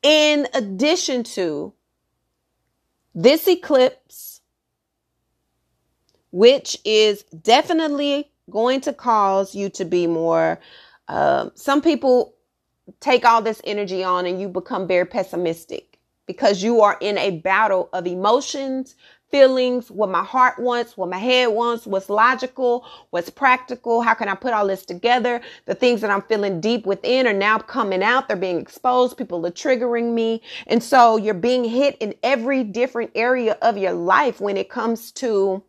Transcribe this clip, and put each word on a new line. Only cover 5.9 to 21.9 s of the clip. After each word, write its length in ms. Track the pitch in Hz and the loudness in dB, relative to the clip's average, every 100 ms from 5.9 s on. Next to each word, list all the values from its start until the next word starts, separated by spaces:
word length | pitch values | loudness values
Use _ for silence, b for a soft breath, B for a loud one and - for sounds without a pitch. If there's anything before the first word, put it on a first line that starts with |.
| _ _ _ _ | _ _ _ _
which 460 | 180 226 269 - - - | 4 6 6 0 -8 0
is 380 | 214 214 208 | 4 4 2
definitely 1080 | - 160 185 247 311 330 320 285 285 285 285 _ - | -8 -10 2 4 4 0 0 -2 -2 -2 -6 _ -10
going 320 | 208 233 262 | -4 -2 -2
to 120 | 262 | -4
cause 600 | 262 247 220 196 190 196 196 | -6 -2 2 2 2 -2 -4
you 140 | 196 | -8
to 160 | - 180 | -6 -2
be 220 | 175 170 | 0 0
more, 520 | 165 165 165 165 165 B B B B - | 0 0 0 0 -2 B B B B -8
um, 440 | - 147 135 - - | 0 2 2 -2 -8
some 260 | - 277 | -2 0
people 540 | 311 294 269 247 - _ _ _ _ _ - - | 2 0 2 2 0 _ _ _ _ _ -20 -10
take 260 | - 247 247 | 0 2 4
all 160 | 226 | 2
this 200 | 220 220 | 0 -6
energy 400 | - 208 202 185 | -6 -6 -4 -4
on 220 | 185 180 180 | -2 -2 -4
and 140 | 180 | -6
you 80 | 196 | -6
become 380 | 185 180 175 185 | -8 -6 -8 0
very 180 | 180 175 | 0 0
pessimistic 960 | 226 185 175 175 165 - - _ _ _ _ - | -4 -6 -4 -4 -6 -10 -16 _ _ _ _ -16
because 360 | 190 - 196 | -2 0 0
you 180 | 202 233 | 0 4
are 160 | 208 - | 2 2
in 160 | 196 202 | -4 -2
a 200 | 190 170 | -2 -4
battle 500 | 180 190 220 190 - | -2 0 2 0 -2
of 140 | 185 175 | -6 -6
emotions, 880 | 180 196 247 277 277 269 262 262 _ b b _ | -2 0 0 0 -8 -6 -6 -8 _ b b _
feelings, 600 | 277 262 262 254 247 240 | 4 6 6 0 -2 -6
what 200 | 196 208 | -4 -2
my 140 | 180 | -2
heart 360 | 190 254 254 - | -2 2 2 2
wants, 380 | 247 240 233 - | -2 -2 -4 -6
what 120 | 180 | -6
my 80 | 180 | -4
head 300 | 233 254 247 | 0 2 2
wants, 400 | 214 233 233 | 2 0 -2
what's 220 | 220 | -4